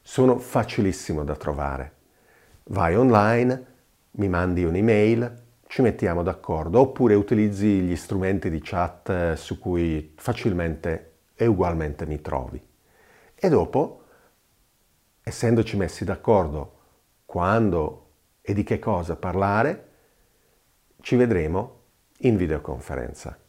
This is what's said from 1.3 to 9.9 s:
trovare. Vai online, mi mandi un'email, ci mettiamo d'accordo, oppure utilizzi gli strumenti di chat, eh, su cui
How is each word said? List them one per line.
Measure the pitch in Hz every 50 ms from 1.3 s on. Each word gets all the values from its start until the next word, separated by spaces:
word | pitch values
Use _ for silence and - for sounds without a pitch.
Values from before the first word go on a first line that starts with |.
| 73
trovare. | - - 78 73 71 73 71 67 67 65 69 _ _ _ _ _ _ _ _ _ _ _ _ _ - _
Vai | - 98 98 95 82 85
online, | 107 127 131 117 104 104 107 117 120 123 127 127 131 127 - _ _ _ _ _ _ _ _ _
mi | - 101 98
mandi | 90 87 90 92 90 87 90
un'email, | 82 82 92 104 113 110 104 104 110 117 120 120 120 - - - _ _ _ _
ci | _ - - 135
mettiamo | 113 101 - - 95 85 85 87
d'accordo, | 87 92 - - - 90 78 78 85 85 117
oppure | 139 139 - - 131 117 104
utilizzi | 104 101 - 123 107 107 104 101 95 101 107 101 95
gli | 92 90 87
strumenti | 82 - - 104 98 92 95 95 95 - 95
di | 80 80 -
chat, | - - 90 87 87 - - _ -
eh, | 98 90 87 85 80
su | 78 - - 92 85
cui | - 90 90 87 85 85